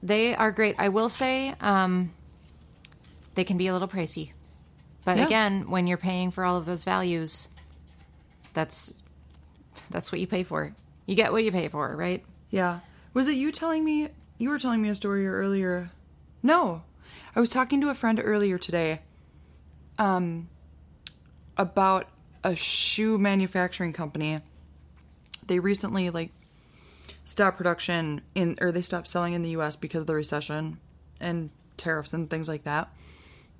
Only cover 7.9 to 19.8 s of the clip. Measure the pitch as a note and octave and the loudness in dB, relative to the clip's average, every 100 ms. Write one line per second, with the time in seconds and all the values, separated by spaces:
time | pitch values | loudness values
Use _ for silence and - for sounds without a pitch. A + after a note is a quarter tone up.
7.9 | - - - - - - - D#3 - - | -20 -20 -20 -20 -20 -10 -6 -4 -4 -8
8.9 | - - - - - - - - - - | -12 -20 -20 -20 -20 -20 -20 -20 -20 -10
9.9 | F3 - F3 F3+ F3+ F3+ D#3 D3 - - | -8 -6 -4 -2 -4 -2 -4 -6 -10 -20
10.9 | - - G3 A3 A3 A3 F#3 D#3 D3 C#3+ | -20 -4 2 2 2 2 0 -2 -4 -4
11.9 | D3+ F3 F3+ - - - G3 F3+ F3 - | -4 -4 -4 -8 -20 -6 -2 -2 -2 -10
12.9 | - - B3 C4+ C#4 C#4+ - E4 D#4+ D#4 | -20 -6 -2 0 0 0 -2 -2 0 0
13.9 | D4+ D4+ - - - A#3 D4 C4 A3+ G#3+ | 0 -2 -8 -20 -6 -2 -2 0 0 0
14.9 | G3+ G3+ G3 G3 F#3+ G3 G3 F#3 F3+ F3 | -2 -2 0 0 0 0 0 0 -2 -4
15.9 | - - - - - B3 E4 C#4 E3 - | -14 -20 -20 -20 -4 2 4 2 -4 -12
16.9 | - - - - - A#3 C4 B3+ C#4 C#4+ | -20 -20 -20 -8 0 2 2 2 2 0
17.9 | C4+ A#3 A3 - G#3 G3+ F3+ - E3+ D#3+ | 0 0 2 2 2 2 0 -2 0 0
18.9 | D#3 - - - - - - - - | -2 -8 -20 -20 -20 -20 -20 -20 -20